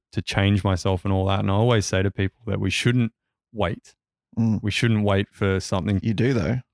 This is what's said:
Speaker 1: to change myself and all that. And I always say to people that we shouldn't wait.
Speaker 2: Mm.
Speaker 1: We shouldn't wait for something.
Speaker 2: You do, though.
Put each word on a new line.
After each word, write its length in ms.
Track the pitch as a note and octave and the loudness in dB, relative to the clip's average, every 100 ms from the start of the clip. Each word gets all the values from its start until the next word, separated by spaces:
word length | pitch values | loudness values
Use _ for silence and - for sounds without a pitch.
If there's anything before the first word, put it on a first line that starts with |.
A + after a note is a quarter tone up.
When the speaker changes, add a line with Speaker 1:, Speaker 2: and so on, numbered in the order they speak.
| _ | _
Speaker 1:
to 80 | - | -8
change 420 | - - G2 G2+ | -4 2 4 4
myself 400 | G2+ F#2 G2 F#2 | 2 0 0 -2
and 100 | G2 | 0
all 120 | F#2+ F#2+ | -2 0
that. 140 | G2 | 0
And 100 | G2+ | 0
I 40 | G2+ | 2
always 300 | A#2+ A2+ - | 2 2 2
say 160 | F#2+ | 0
to 60 | F#2+ | -2
people 300 | - G2 _ - | -2 -4 _ -8
that 120 | G2 | -4
we 80 | G2 | -2
shouldn't 420 | - A#2+ B2 A2+ _ _ _ _ | 0 0 0 -2 _ _ _ _
wait. 440 | A2 F2+ - - _ _ _ _ - | -4 -4 -4 -14 _ _ _ _ -2
Speaker 2:
Mm. 220 | A2+ G#2+ | 0 0
Speaker 1:
We 80 | G#2+ | -2
shouldn't 320 | - A#2+ A2 G2+ | 0 0 2 2
wait 220 | G2 G2+ | 2 0
for 280 | - G2 F#2+ | -2 -2 0
something. 380 | - G2 F2 G2 | -2 -4 0 -2
Speaker 2:
You 100 | A2+ | -2
do, 200 | G#2 A#2+ | 0 0
though. 260 | A#2+ D2+ B2 - | 0 0 -4 -6